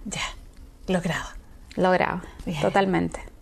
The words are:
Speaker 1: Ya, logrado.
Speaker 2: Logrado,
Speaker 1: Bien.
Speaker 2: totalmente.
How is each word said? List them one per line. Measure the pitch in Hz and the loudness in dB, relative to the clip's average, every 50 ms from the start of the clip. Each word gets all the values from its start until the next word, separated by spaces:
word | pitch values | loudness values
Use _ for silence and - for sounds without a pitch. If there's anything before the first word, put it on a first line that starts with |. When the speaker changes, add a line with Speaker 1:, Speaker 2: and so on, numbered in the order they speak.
| - | -10
Speaker 1:
Ya, | 214 - - - - - - - - - - - - - - - - | -8 -6 -6 -6 -8 -8 -12 -16 -18 -18 -18 -20 -20 -20 -14 -4 0
logrado. | 185 180 175 180 151 - - - - - - - - - - - - - | 0 0 0 0 -2 -4 -4 -6 -10 -14 -16 -16 -20 -20 -18 -10 -2 2
Speaker 2:
Logrado, | 180 185 185 180 - - - 180 - - - - - | 4 6 6 6 4 4 2 -2 -6 -10 -14 -10 -8
Speaker 1:
Bien. | - 175 151 | -6 -4 2
Speaker 2:
totalmente. | 214 196 180 202 196 190 180 170 175 165 - - - - - - | 2 4 4 4 4 4 4 2 2 0 -4 -6 -14 -14 -18 -16